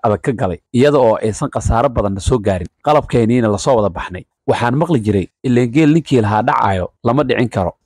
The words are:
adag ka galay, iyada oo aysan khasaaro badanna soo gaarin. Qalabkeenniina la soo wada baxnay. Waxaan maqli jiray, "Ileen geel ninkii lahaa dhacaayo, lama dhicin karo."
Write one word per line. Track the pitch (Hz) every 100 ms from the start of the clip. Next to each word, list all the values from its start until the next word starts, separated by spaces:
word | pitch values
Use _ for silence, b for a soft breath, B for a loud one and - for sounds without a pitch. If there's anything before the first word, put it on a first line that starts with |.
adag | 117 104
ka | -
galay, | 113 92 85 _
iyada | 120 143 147
oo | 120 107
aysan | 110 101 143
khasaaro | - - 117 135
badanna | 120 101 98
soo | - 127
gaarin. | 101 92 87 _
Qalabkeenniina | - 151 - 120 110 123 113
la | 101
soo | 143 120
wada | 101
baxnay. | 85 - 90 - _ -
Waxaan | - 120 131
maqli | 170 120
jiray, | 107 101 87 _
"Ileen | 131 120 123
geel | 131 151
ninkii | 160 - 127
lahaa | 104 107
dhacaayo, | 123 127 110 95 92 _
lama | 117 127
dhicin | 135 - 123
karo." | 107 87 -